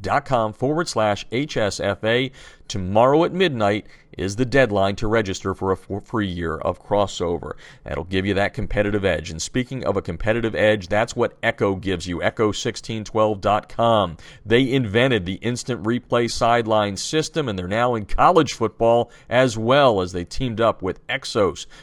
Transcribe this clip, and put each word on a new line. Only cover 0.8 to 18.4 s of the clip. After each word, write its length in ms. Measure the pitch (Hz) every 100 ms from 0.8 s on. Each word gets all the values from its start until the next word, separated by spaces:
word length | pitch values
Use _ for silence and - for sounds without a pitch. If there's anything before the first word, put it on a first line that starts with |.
| 170
slash 380 | 117 107 101 -
H 260 | 117 151 -
S 220 | 104 -
F 240 | 95 101
A. 300 | 110 120 131 - - - -
Tomorrow 560 | 101 92 104 127 151
at 100 | 175
midnight 540 | 175 185 123 101 104 - - _ -
is 160 | 95
the 100 | 101
deadline 520 | 123 135 123 104 98 101
to 100 | 107
register 480 | 113 98 92 95
for 160 | 92 95
a 60 | 92
f-, 260 | - 101
free 220 | - 117 98
year 300 | 87 82 80
of 260 | - 90
Crossover. 680 | - 101 98 - 85 85 - - - -
That'll 180 | - 67
give 240 | 85 95 98
you 80 |
that 200 | 95 101
competitive 500 | - 101 101 104 104
edge. 260 | 95 80 82
And 100 | 80
speaking 440 | - 127 123 131
of 120 | 85 98
a 60 |
competitive 540 | 92 82 107 117 113 80
edge, 320 | 107 107 85
that's 260 | 104 120
what 220 | 120 113 -
Echo 320 | 113 - 104 95
gives 320 | 95 87 85
you, 120 | 82
echo 300 | 95 - 107
sixteen 540 | 98 123 - - 110
twelve 360 | 101 110 107 101
dot 280 | 101 104 -
com. 480 | - 117 110 90 76 - -
They 280 | 104 120 131
invented 540 | 135 110 107 131 113 87
the 80 |
instant 500 | 98 113 120 - 117
replay 440 | 104 120 - 123 117
sideline 680 | - 117 120 110 107 104 95
system, 520 | - 156 151 165 135
and 80 | 95
they're 120 | 90
now 260 | 107 123
in 100 | 117
college 500 | 101 - 143 180